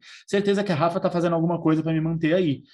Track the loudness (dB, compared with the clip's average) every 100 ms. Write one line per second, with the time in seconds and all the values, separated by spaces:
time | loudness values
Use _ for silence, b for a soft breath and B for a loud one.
0 | B B -4 0 2 0 0 0 0 0
1 | -2 0 0 0 0 0 0 0 0 -2
2 | -2 -2 0 2 0 -2 b